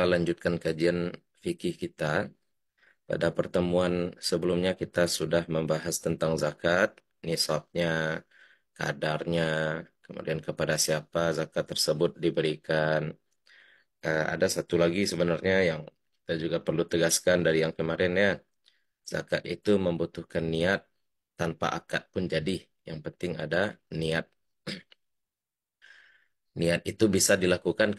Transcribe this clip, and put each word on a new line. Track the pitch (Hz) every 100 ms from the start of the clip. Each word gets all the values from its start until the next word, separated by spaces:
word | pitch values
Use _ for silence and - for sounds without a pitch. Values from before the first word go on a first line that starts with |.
| 90
lanjutkan | 87 85 87 87 85
kajian | 80 80 87 87 87 - _ _
fikih | 90 85 90 82
kita. | 87 - 78 82 - - _ _ _ _ _ _ -
Pada | - 82 -
pertemuan | - 92 90 87 90 87 87 - -
sebelumnya | 87 87 87 92 92
kita | - - 87 -
sudah | 80 85 82 80
membahas | 78 78 85 -
tentang | 82 80 80 78
zakat, | 73 - 85 90 110 - _ _ 82
nisabnya, | 80 - 78 - 87 85 80 80 82 - - - _ _
kadarnya, | - 78 71 78 78 85 85 80 78 78 80 85 _
kemudian | - - - 78
kepada | 76 - 78 78
siapa | - 78 - 82 85 78
zakat | 78 85 73
tersebut | - - 76 82 -
diberikan. | 82 76 78 76 - 80 78 78 78 - _ _ _ - - _ _ _ 80
Eh, | 78 78
ada | 82 92 85
satu | - 85
lagi | 85 90 95
sebenarnya | 85 87 82 92 95 90
yang | 78 76 _ _ _
kita | - 82
juga | 80 82 -
perlu | 78 82
tegaskan | 85 82 - - 90 82
dari | 80
yang | 80 -
kemarin | 80 82 92 90
ya. | 101 82 - _ _ _ _ _ -
Zakat | 82 - 78 -
itu | 87 104 101
membutuhkan | 92 85 85 - - 85 82
niat | 80 87 98 - _ _ _ _ -
tanpa | 85 80 85 85
akad | - 76 -
pun | 98 87
jadi. | 80 78 90 - _ -
Yang | 80 80
penting | - 90 78
ada | 78 85 104 - _ 82
niat. | 80 80 - _ _ _ -
<clears throat> | 185 - - _ _ _ _ _ _ _ _ - - - _ _ _ _ -
Niat | 85 87 -
itu | - 110 92
bisa | - 98
dilakukan | 90 90 90 - 107